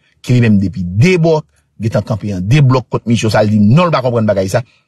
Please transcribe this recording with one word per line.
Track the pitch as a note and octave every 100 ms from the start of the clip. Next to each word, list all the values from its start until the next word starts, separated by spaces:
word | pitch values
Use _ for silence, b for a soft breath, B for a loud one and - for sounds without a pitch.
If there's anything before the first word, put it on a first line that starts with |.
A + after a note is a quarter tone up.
| _ _
qui | - B2
est |
même | A#2 G2+
depuis | F#2+ F#2
des | F2 G2 F3 F3+
bords, | E3 D#3 - _ _ -
qui | G#2+
est | A2
en |
campagne, | - G2 G#2 F#2
des | G2 D3+
blocs | C3 C3 -
contre | C3 A2+
mission, | A2+ A2
ça, | G#2+
il | G#2+
dit, | G#2+
non, | G#2 D3+
le | F3
pas | C#3+
comprendre | B2+ A#2 G#2+
bagaille | G2 F#2+
ça, | - - b